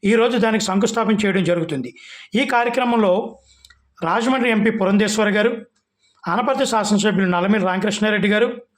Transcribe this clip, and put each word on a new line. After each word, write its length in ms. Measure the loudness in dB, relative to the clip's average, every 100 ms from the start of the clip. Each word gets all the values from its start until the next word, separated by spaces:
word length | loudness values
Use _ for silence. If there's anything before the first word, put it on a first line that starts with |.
ఈరోజు 340 | 2 2 2 2
దానికి 260 | 0 0
శంకుస్థాపన 500 | 0 0 0 0 0
చేయడం 300 | 0 0 0
జరుగుతుంది. 460 | 0 -2 -2 -6 -8 -14 -20 -20 -6 -4
ఈ 100 | 0
కార్యక్రమంలో 920 | 0 0 0 0 2 2 0 -2 -12 _ _ _ -20 _ _
రాజమండ్రి 480 | -4 -2 0 0 0
ఎంపీ 200 | 2 0
పురంధేశ్వరి 600 | 0 0 2 0 0 0
గారు, 200 | 2 0 -2 -12 _ _ _ _ _
అనపర్తి 420 | -6 -2 -2 -2 0
శాసనసభ్యులు 640 | -2 0 0 2 0 0
నల్లమెల్లి 380 | 0 2 0 0
రామకృష్ణారెడ్డి 600 | 0 -2 -2 0 0 2
గారు 340 | 2 0 -2 -14